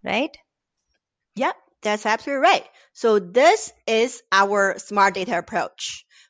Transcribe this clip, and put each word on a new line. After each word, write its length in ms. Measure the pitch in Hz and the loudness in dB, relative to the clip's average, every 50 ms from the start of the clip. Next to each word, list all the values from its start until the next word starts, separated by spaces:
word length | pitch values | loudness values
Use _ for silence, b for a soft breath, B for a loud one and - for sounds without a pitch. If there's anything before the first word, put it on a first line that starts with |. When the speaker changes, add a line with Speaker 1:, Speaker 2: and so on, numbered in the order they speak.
| _ | _
Speaker 1:
right? 320 | - 190 220 277 - - - _ _ _ _ _ _ _ _ _ _ _ _ _ _ _ _ _ _ _ | -6 -4 -4 -4 -4 -8 -14 _ _ _ _ _ _ _ _ _ _ _ _ _ _ _ _ _ _ _
Speaker 2:
Yep, 220 | 202 254 320 - - _ _ _ _ - | -4 -4 -4 -4 -6 _ _ _ _ -6
that's 240 | 214 208 208 - | -4 -4 -4 -2
absolutely 340 | 220 220 226 - 294 285 269 | -2 -2 -2 -2 -6 -4 0
right. 240 | 269 349 392 - - - b b b b b | 2 2 2 2 -2 -8 b b b b b
So 240 | - - 233 214 208 | -2 0 2 2 2
this 520 | 180 175 180 240 277 330 427 440 - - - _ _ | 0 0 0 4 4 4 4 2 -2 -8 -16 _ _
is 360 | - 226 220 226 254 - - - _ - | -2 0 0 0 0 -4 -10 -6 _ 2
our 460 | 196 196 202 202 202 196 196 - 190 | 2 2 2 2 2 2 0 0 -4
smart 340 | - - 202 208 196 196 190 | -8 -6 0 2 2 2 2
data 240 | 196 185 208 226 | -2 -6 -4 -4
approach. 720 | 170 175 - - 180 139 - - - - - - - - b b b b b | -4 -4 -4 -4 -4 -4 -4 -8 -12 -12 -12 -12 -14 -18 b b b b b